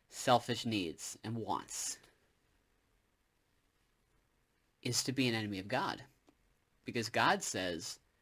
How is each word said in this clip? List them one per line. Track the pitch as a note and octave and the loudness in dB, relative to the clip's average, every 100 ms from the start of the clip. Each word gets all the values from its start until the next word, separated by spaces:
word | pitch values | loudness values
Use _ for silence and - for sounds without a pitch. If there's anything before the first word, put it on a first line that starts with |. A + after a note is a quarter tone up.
| _ | _
selfish | - - A#2+ - A#2 A#2 | -4 4 4 4 -2 0
needs | G#2+ E2+ - - - | 0 0 -6 -12 -10
and | A2+ A2+ | -6 -6
wants, | G#2 E2+ - - - - - _ _ _ _ _ _ _ _ _ _ _ _ _ _ _ _ _ _ _ _ _ _ _ _ _ _ _ | -2 -2 -2 -6 -6 -8 -14 _ _ _ _ _ _ _ _ _ _ _ _ _ _ _ _ _ _ _ _ _ _ _ _ _ _ _
is | - A#2+ | -2 0
to | - | 0
be | C3 B2+ | 2 2
an | A2+ | 2
enemy | G#2 F#2+ | 0 -4
of | G2+ | -2
God. | B2+ F#3+ - - _ _ _ _ _ _ _ | -2 -2 -4 -10 _ _ _ _ _ _ _
Because | - B2 A2 | -6 -4 0
God | A#2 C3 G3 | 4 4 4
says, | - G#2 F#2 E2 - - _ _ | 0 -2 -2 -2 -6 -12 _ _